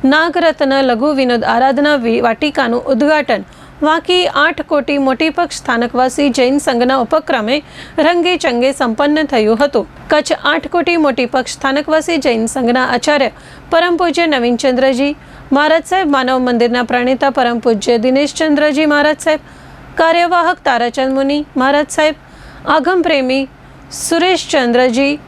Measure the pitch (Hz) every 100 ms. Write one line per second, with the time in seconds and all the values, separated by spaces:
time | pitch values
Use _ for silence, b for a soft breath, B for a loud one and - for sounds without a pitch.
0 | 269 302 330 349 330 - 277 269 269 233
1 | 285 277 254 240 - 226 269 269 294 285
2 | 233 233 240 220 302 294 240 240 - 240
3 | 294 302 285 208 196 B B - 302 320
4 | - 359 359 269 311 349 294 302 294 285
5 | 269 254 320 339 349 - - 233 240 247
6 | 254 254 285 247 247 285 320 240 247 269
7 | 233 320 320 262 214 285 B B B -
8 | 311 349 349 359 311 240 254 262 254 220
9 | 285 302 302 247 214 226 285 240 175 -
10 | - 302 294 330 285 311 - 349 349 339
11 | 294 247 240 262 233 - 269 277 302 311
12 | 302 330 262 226 226 269 233 247 254 247
13 | 302 294 247 B B B - 330 349 339
14 | 349 339 339 269 240 240 269 254 269 247
15 | 285 294 B B - 269 302 320 320 370
16 | 339 269 254 262 247 240 240 247 233 247
17 | 247 262 277 277 240 233 247 214 220 233
18 | 247 262 294 - 320 294 302 277 311 294
19 | 302 302 320 311 B B B B B -
20 | 330 339 349 349 330 370 - 240 240 254
21 | 262 269 269 294 294 277 262 294 302 -
22 | 311 294 B B B B - 320 294 370
23 | 330 294 254 269 269 - - - - -
24 | - 330 359 349 - 311 247 240 254 233
25 | 277 294